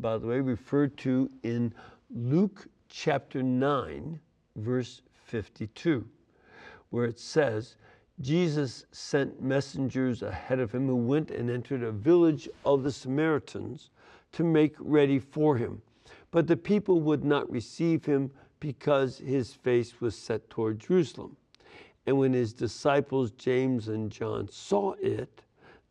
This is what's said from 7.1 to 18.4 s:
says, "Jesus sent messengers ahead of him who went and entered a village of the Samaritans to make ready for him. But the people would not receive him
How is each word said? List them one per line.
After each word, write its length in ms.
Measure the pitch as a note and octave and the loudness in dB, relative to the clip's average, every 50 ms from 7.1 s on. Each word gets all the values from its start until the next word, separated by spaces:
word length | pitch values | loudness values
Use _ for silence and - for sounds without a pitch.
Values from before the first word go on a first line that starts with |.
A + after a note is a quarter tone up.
| A#2 - | -4 -8
says, 580 | - - - D#3+ D3 B2+ G#2+ G#2+ A2+ - - _ _ - - _ _ _ _ - | -10 -4 0 0 0 2 0 -4 -8 -10 -16 _ _ -20 -20 _ _ _ _ -10
"Jesus 680 | C3+ B2+ D3+ F3 F3+ E3 D3 D3+ C#3+ B2+ - - - _ | -4 0 2 2 2 2 0 0 -2 -4 -6 -10 -20 _
sent 500 | - - - - - C#3+ C3+ - - - | -20 -18 -8 -2 0 0 0 0 -4 -6
messengers 840 | - C3 C3+ C#3 C3+ - - D#3 C3+ B2 - C3 C3 B2+ A#2+ A2+ G2+ | -4 -2 0 -2 -2 -4 -6 -4 -4 -2 -2 0 0 0 -2 -2 -6
ahead 360 | G2 F#2 F2+ - - C3 B2+ | -8 -8 -8 -6 -2 -2 -2
of 140 | B2+ G2+ - | -2 -2 -2
him 160 | B2+ C3+ C3+ | -2 0 0
who 80 | B2+ | 0
went 340 | B2 A#2 A#2 C#3 D#3 D#3 - | 0 2 2 0 0 0 -2
and 180 | - - A#2+ A#2+ | -6 -6 -4 -4
entered 340 | A#2+ B2 A#2+ - C#3 C3 A#2 | -4 -4 -4 -6 -6 -4 -4
a 100 | A2+ A2 | -4 -6
village 560 | G#2 G#2 D3+ F3 F3 E3+ E3 D3+ C3+ - - - - - | -2 4 6 6 8 6 6 4 0 -4 -12 -12 -4 2
of 180 | C3 C#3+ C#3 B2+ | 2 2 2 2
the 80 | C#3+ | 0
Samaritans 1000 | B2+ - - C3 C3 C#3+ D#3 D#3+ D#3 C3+ - - - G2+ G2 G2+ B2 D3+ - - _ _ - - - - _ _ - | -4 -6 -6 -2 0 0 2 2 2 0 -2 -6 -10 -10 -10 -10 -12 -14 -16 -20 _ _ -20 -20 -20 -20 _ _ -4
to 100 | - D#3+ | -2 2
make 320 | E3+ D#3+ D3+ D#3 D3 D3 - | 4 6 6 4 4 2 -2
ready 380 | - - D3 D3+ C#3+ C3+ C#3 C3+ | -2 2 4 4 6 4 4 0
for 380 | - - - D3+ D3+ D3+ C#3+ | -2 -4 -2 0 2 2 2
him. 240 | A#2 A#2+ G2 G2 G#2 - _ _ _ _ - - - - _ | 2 0 -4 -6 -10 -16 _ _ _ _ -20 -20 -20 -10 _
But 160 | - E3 D#3+ | 0 2 4
the 100 | D3+ E3+ | 4 2
people 440 | E3 - - G#3 G#3 - - F#3 E3 D3+ | 0 2 0 0 2 4 4 2 2 4
would 220 | D3+ D3+ C3+ C3 | 2 2 2 2
not 260 | C#3+ D3 C#3 A#2+ - | 2 2 2 0 -2
receive 540 | - B2 G#2+ - - - E3 E3 E3 D3+ - | -4 -6 -6 -6 -6 -2 0 2 2 2 2
him 260 | - D3 C#3 C#3 C3 - - | 2 2 2 0 -2 -8 -14